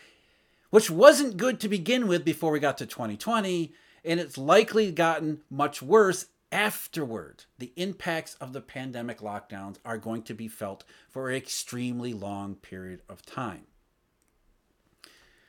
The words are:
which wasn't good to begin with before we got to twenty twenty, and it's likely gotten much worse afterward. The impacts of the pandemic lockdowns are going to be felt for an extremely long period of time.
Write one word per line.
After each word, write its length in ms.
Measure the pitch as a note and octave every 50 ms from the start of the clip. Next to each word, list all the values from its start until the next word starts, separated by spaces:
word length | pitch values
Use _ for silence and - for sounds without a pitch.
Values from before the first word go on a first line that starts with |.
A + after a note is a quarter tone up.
| - - _ _ _ _ _ _ _ _ _ _ _ -
which 220 | - G#3+ A3 -
wasn't 460 | D#3+ E3 A#3+ D4 D4 A#3+ C#4+ B3+ G3+ E3+
good 240 | A3 B3+ A#3 -
to 80 | - G3+
begin 380 | G#3 F#3+ D#3 E3 B3 B3+ A#3+ G3
with 180 | F3 E3+ -
before 260 | E3+ D3+ - E3+ D#3+
we 80 | D3+ D3
got 180 | C#3+ C#3+ B2+ -
to 60 | C3+
twenty 320 | A2+ - - B2 A2 G#2 G#2
twenty, 560 | - A3 A#3 A3 G3 F#3+ F3+ E3+ E3 D3 - - _ _ _ _ -
and 160 | E3 E3 F3
it's 180 | E3 C#3 - C3+
likely 540 | C3+ D3 F3 G#3 A3+ A3 - A3 A3 G3
gotten 500 | D#3+ D3+ E3 E3 D#3+ D#3 D#3+ D#3 D3+ D3+ - -
much 320 | C#3 C3+ C#3+ D3 C#3+ -
worse 440 | C3 C3+ F#3+ A3 G#3 F#3+ F3 - - - _ _ _ - -
afterward. 920 | F#3+ G#3 G#3 - - - - - E3+ D3 A#2+ A2+ G2 D#2+ C#2+ - - - _ _ -
The 140 | B2 B2 -
impacts 600 | E3+ F3+ G3+ F#3 - - F3 E3 D#3+ D#3+ - -
of 180 | - C#3 B2+ B2+
the 80 | C3+
pandemic 580 | B2 - - C3 C3 C3+ B2 A#2+ A#2 A#2+ A2+ -
lockdowns 580 | G#2+ G#2 G2+ G2+ - - A2 G2 G2 G2+ F#2+ - -
are 140 | A2+ A2+ A2
going 260 | - A2+ A2+ A#2 A2
to 100 | - A#2
be 160 | G#2 A2+ A2
felt 340 | - - G#2+ G2 G2 - - _ - - - _
for 200 | - C3 C3+ B2+
an 60 | B2+
extremely 760 | C3 C3 - - - - - B2 B2 B2 B2 A#2+ A#2+ A#2+ B2 A#2
long 420 | G2+ G2 G2+ G2+ G2 G2+ G2 G2
period 460 | - - - F#2+ F#2 F#2 F#2 F#2 F2 - -
of 160 | - - -
time. 380 | - - C3 B2+ G#2+ F2+ - - _ _ _ _ _ _ _ _ _ _ _ _ _ _ _ _ _ _ _ _ _ _ _ _ _ _ _ _ - _ _ _ _ _ _ _